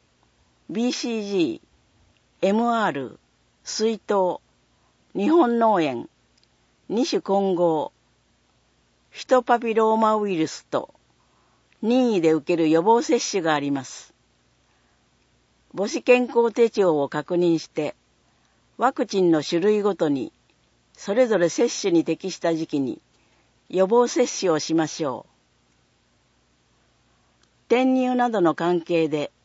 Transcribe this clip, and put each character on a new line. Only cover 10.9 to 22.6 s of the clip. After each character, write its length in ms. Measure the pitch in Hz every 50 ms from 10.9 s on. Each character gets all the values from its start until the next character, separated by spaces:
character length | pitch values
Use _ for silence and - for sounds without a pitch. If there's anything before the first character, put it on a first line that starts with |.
| _ _ _ _ _ _ _ _ _ _ _ _ _ _ _ _ _ -
任 300 | - 220 247 262 254 240
意 80 | 214 180
で 120 | 160 160
受 140 | 160 156 -
け 100 | - 175
る 140 | 160 165 156
予 100 | 160 165
防 220 | 170 214 226 240
接 160 | 226 - 240 240
種 240 | - - - 190
が 120 | 160 165 156
あ 40 | 143
り 140 | 143 139
ま 100 | 139 135
す。 320 | 131 - - - - - _ _ _ _ _ _ _ _ _ _ _ _ _ _ _ _ _ _ _ _ _ _ _ _ _ _ _ _ _ _ _ _ -
母 120 | 175 196 247
子 140 | 311 - -
健 220 | 254 247 247 247
康 260 | 233 269 240 233 226
手 180 | - 247 233 220
帳 320 | - 220 196 175 156 147
を 60 | 139 127
確 260 | - 151 147 - 180
認 240 | 175 175 170 165 156
し 80 | -
て、 300 | - - 156 151 143 - _ _ _ _ _ _ _ _ _ _ _ _ _ _ _ _
ワ 160 | - 220 262
ク 140 | - - 247
チ 140 | - 208 196
ン 120 | 185 170
の 100 | 165 151
種 200 | 139 - 170 170
類 200 | 185 214 214 208
ご 140 | 196 208 190
と 120 | - 170 151
に、 240 | 143 131 110 - _ _ _ _ _ _ _ _ _ _ _ _ _
そ 180 | - - 202 202
れ 120 | 247 254
ぞ 120 | 226 214 175
れ 100 | 175 160
接 320 | - - 233 240 - -
種 100 | - 196
に 140 | 170 165 -
適 260 | 165 160 - - 190
し 80 | - -
た 160 | - 170 165
時 120 | 156